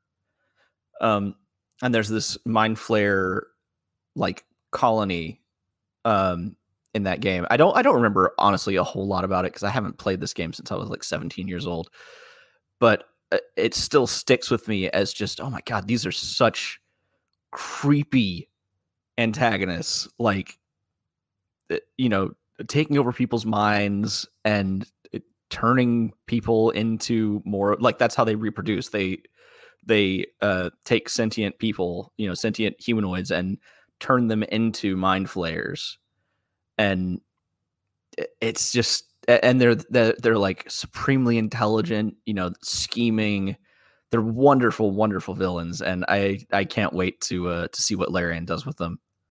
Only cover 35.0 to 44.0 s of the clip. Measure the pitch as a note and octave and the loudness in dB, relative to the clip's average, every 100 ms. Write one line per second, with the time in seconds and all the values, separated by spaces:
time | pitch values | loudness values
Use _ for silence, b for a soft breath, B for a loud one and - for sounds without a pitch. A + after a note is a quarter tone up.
35 | F#2+ F#2+ F#2 F#2+ E2+ D#2+ - - - - | 0 0 -2 -4 -4 -4 -6 -8 -10 -14
36 | _ _ _ _ _ _ _ - G2+ F#2+ | _ _ _ _ _ _ _ 0 0 2
37 | F#2 F2+ _ _ _ _ _ _ _ _ | -2 -6 _ _ _ _ _ _ _ _
38 | _ - - - A2+ - - B2 A2+ - | _ -12 -12 -4 -4 -2 -2 0 0 -2
39 | - _ - A#2+ B2 B2+ A#2+ A2+ - B2 | -6 _ 4 4 6 6 4 4 2 2
40 | A2+ - A#2 A2+ G2 F#2 - - - - | 4 4 2 4 2 0 -8 -8 -8 -6
41 | - C3+ B2 A#2 A2 A#2 A2 A2 F#2 G#2+ | 0 2 4 2 0 0 0 2 0 0
42 | G#2+ - - G2+ F2+ - - - - A#2 | -2 -4 -6 -4 -4 -6 -6 -4 -4 0
43 | A#2 A2 G#2+ G2+ G2 F#2+ _ _ _ _ | 0 2 0 0 -2 -6 _ _ _ _